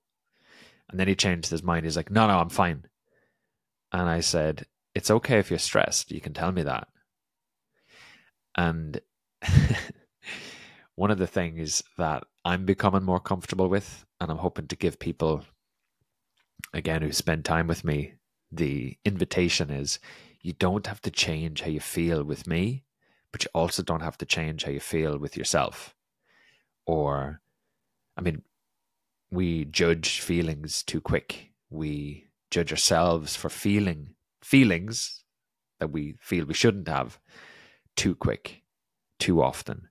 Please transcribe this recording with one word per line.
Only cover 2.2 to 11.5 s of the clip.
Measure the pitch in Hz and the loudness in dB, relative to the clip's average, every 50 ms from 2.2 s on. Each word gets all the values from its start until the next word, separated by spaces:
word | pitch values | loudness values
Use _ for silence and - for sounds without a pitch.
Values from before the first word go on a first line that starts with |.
| 110 | 6
no, | 107 98 90 | 6 6 4
I'm | 85 87 | 4 2
fine." | - - 95 87 80 71 - - _ _ _ _ _ _ _ _ _ _ _ _ _ _ _ _ _ _ _ - | 2 2 2 2 2 -4 -8 -18 _ _ _ _ _ _ _ _ _ _ _ _ _ _ _ _ _ _ _ -6
And | - 90 90 87 | -2 0 2 2
I | 82 85 | 2 2
said, | 82 - - 82 78 78 76 - - _ _ _ _ _ - | 0 2 2 2 2 2 0 -2 -8 _ _ _ _ _ -6
"It's | 98 - - | -4 4 4
okay | 107 117 - - 123 104 | 4 4 6 4 4 4
if | 95 - | 4 4
you're | 87 82 | 0 -2
stressed. | - - - - - - - - - - | -2 2 4 4 4 4 2 -2 -4 -4
You | 78 78 | -10 -10
can | - 80 73 | -10 -10 -6
tell | - 82 90 | -2 -2 -2
me | 92 90 78 | 0 0 -2
that." | 71 64 57 - _ _ _ _ _ _ _ _ _ _ _ _ _ _ _ _ _ _ _ _ _ - - - - - _ _ _ _ _ _ _ - | -2 -4 -4 -6 _ _ _ _ _ _ _ _ _ _ _ _ _ _ _ _ _ _ _ _ _ -20 -20 -20 -20 -20 _ _ _ _ _ _ _ -2
And | - 87 82 82 82 80 76 73 - _ _ _ _ _ _ _ - | 0 0 0 0 -2 -6 -8 -10 -10 _ _ _ _ _ _ _ -10
<laughs> | - - - - - - - - - - - _ _ _ _ _ - - - - - - - - - - - - - _ - | 0 6 6 8 8 6 2 0 -4 -10 -14 _ _ _ _ _ -16 -14 -14 -14 -14 -16 -18 -20 -20 -20 -20 -20 -20 _ -4
one | - 95 104 | 0 2 2
of | 107 | 2
the | 92 92 | 2 0
things | - - 95 87 82 | 0 0 -2 -2 -2